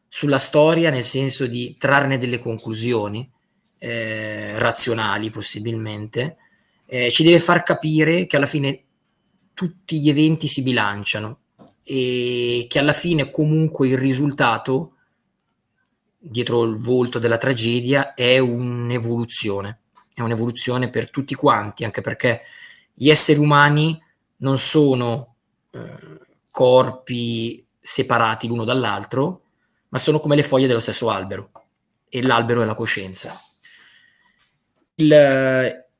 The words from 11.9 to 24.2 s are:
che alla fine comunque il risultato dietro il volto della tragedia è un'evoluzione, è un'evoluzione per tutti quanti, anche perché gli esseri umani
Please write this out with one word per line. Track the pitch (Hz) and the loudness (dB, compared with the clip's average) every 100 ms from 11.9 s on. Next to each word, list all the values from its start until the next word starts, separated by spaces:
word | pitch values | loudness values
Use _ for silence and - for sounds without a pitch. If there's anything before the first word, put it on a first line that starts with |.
| 135 127 123 123 123 120 120 117 | -4 -2 -2 -4 -2 -2 -2 -2
che | 139 | 0
alla | 147 | 0
fine | - 175 160 131 | 0 0 -2 -2
comunque | - 151 156 160 - 131 | -2 0 2 0 0 0
il | 127 | 0
risultato | 135 131 147 139 123 110 - 131 160 _ _ _ _ _ _ _ _ _ _ _ _ _ | 0 0 -2 0 0 0 -2 -4 -6 _ _ _ _ _ _ _ _ _ _ _ _ _
dietro | 165 113 117 120 | -10 -6 -2 0
il | 113 110 | 0 -2
volto | 117 127 120 123 | -2 0 0 -2
della | 113 117 | -2 0
tragedia | 131 120 113 120 120 139 139 | 0 0 0 0 0 0 0
è | - 123 131 | 0 2 4
un'evoluzione, | 127 120 123 120 120 120 117 117 113 - 107 98 101 120 _ _ _ | 2 -2 -4 -6 -4 -4 -2 -4 0 0 0 -4 -8 -14 _ _ _
è | - | -8
un'evoluzione | 117 113 117 117 - 127 123 | -4 -2 -2 0 0 0 -2
per | 117 113 | -4 -6
tutti | - - 131 | -6 -8 -2
quanti, | 139 110 104 - | 0 2 -2 -8
anche | 113 113 | -8 -6
perché | 95 - 123 117 - - - - _ | -8 -2 -2 -2 -8 -20 -20 -20 _
gli | - 135 | 0 4
esseri | 151 - 147 | 6 6 4
umani | 147 143 147 151 160 160 _ _ | 4 4 4 4 0 -4 _ _